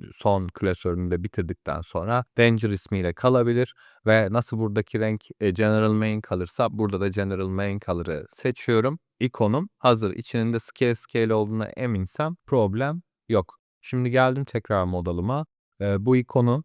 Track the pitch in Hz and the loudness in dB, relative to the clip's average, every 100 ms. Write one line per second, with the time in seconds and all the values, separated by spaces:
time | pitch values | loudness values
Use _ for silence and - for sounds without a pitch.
0 | 50 - 107 98 90 - 95 90 90 87 | -18 -4 0 0 -2 -2 -2 -2 -4 -2
1 | 90 87 98 - 82 - - 78 - 85 | -2 -2 -4 -6 -6 -6 -8 -8 -6 -6
2 | 98 123 - - 117 113 110 98 - 98 | -2 -4 -2 4 4 4 0 -4 -4 -4
3 | 87 - 127 127 120 120 127 - - _ | -2 0 2 4 2 0 -2 -6 -20 _
4 | 110 110 98 117 - 110 110 104 - 110 | 2 4 4 0 -2 -4 -2 -2 -2 -2
5 | 110 107 - - 104 90 107 107 107 107 | -2 -4 -8 -2 -2 2 2 4 4 2
6 | 110 107 - 95 87 - 113 107 107 95 | 0 -2 -4 -4 -4 -2 -2 0 -2 0
7 | 98 101 98 95 95 95 101 101 - 87 | -2 0 -2 -2 -2 -2 -2 -4 -4 -4
8 | 82 76 - - 127 123 - 113 127 160 | -4 -6 -10 -6 -4 -4 2 2 2 -2
9 | _ - 123 - 107 135 190 _ 127 113 | _ -4 -4 2 2 2 -2 _ 2 4
10 | 101 - - 120 113 113 - - 123 117 | 0 -4 -4 -2 0 -2 -4 -2 0 0
11 | - 117 113 110 107 110 107 - 123 101 | -4 0 2 2 0 -4 -6 -6 -4 -2
12 | 92 - 156 175 - 131 104 110 139 170 | -4 -4 -6 -6 -2 2 2 0 -4 -6
13 | _ _ - 104 87 _ _ _ - 127 | _ _ -2 0 -2 _ _ _ -6 -2
14 | 123 127 127 131 135 117 - 101 90 90 | 2 4 2 2 -4 -6 0 0 2 -2
15 | 87 87 98 143 156 _ _ - 101 101 | -2 -4 -2 -4 -8 _ _ -6 -2 0
16 | 113 127 120 127 120 127 | 2 2 2 2 2 0